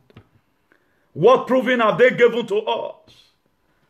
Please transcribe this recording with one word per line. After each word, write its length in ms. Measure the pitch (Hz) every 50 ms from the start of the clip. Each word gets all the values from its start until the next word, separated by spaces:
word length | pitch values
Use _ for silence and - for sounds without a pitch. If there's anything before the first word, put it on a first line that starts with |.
| _ _ _ - _ _ _ _ _ _ _ _ _ _ _ _ _ _ _ _ _ _ -
What 340 | 127 160 226 262 247 247
proving 320 | - 247 262 214 240 254 240
have 180 | 233 214 190
they 140 | 160 240 254
given 340 | 208 - 233 240 233 240 226 -
to 80 | 190 214
us 540 | 214 233 233 - - - - _ _ _ _ _ _ _ _ _ _ _ _ _ _ _ _ _ _ _